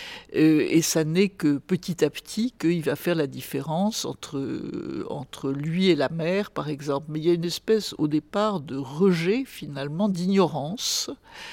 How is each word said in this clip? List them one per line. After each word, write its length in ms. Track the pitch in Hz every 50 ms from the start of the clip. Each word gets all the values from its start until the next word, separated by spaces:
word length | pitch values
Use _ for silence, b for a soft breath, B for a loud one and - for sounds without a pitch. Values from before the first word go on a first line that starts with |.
| B B B B B B -
Euh, 320 | - 156 156 156 151 113 -
et 140 | - 160 160
ça 220 | - - 165 160
n'est 240 | 151 160 180 202 190
que 300 | - - - 151 143 135
petit 460 | - - 185 170 - - 165 - 156
à 60 | 147
petit 420 | - - - - - - 226 254 - -
qu'il 240 | - 165 175 170 151
va 140 | 147 139
faire 180 | - - 175 175
la 120 | 165 147
différence 800 | 135 131 127 - - - 135 139 156 151 170 196 214 220 - -
entre, 340 | 120 127 - - - - 139
euh, 680 | 135 - 127 - - - - - - - - - - -
entre 400 | - 143 135 - - - - 135
lui 380 | 139 143 147 160 165 185 190 190
et 60 | 170
la 120 | 143 139 127
mère, 420 | 160 165 165 165 185 196 208 -
par 180 | - - 147 147
exemple. 380 | 156 135 135 147 139 143 151 151
Mais 80 | 151 160
il 40 | 156
y 40 | 170
a 40 | 175
une 100 | 170 165
espèce, 500 | 175 165 - - - 220 214 202 - - -
au 100 | 151 151
départ, 520 | 151 151 - - - 196 208 214 202 175
de 160 | 135 156 127
rejet, 680 | 139 143 123 143 151 190 196 180 160 165 180 214 254 269
finalement, 600 | - - - - 147 143 139 139 143 151 165 208 214
d'ignorance, 1000 | 190 165 180 185 196 196 185 147 147 147 135 151 196 262 - - - - - - 277 - B B B B B B